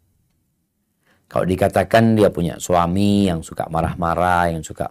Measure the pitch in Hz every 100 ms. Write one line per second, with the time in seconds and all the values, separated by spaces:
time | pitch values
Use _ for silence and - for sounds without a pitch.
0 | _ _ _ _ _ _ _ _ _ _
1 | _ _ _ 60 87 92 98 101 92 113
2 | 113 110 95 85 85 - - 87 85 92
3 | 101 101 98 85 73 - - 80 82 -
4 | 85 82 90 87 87 82 78 - -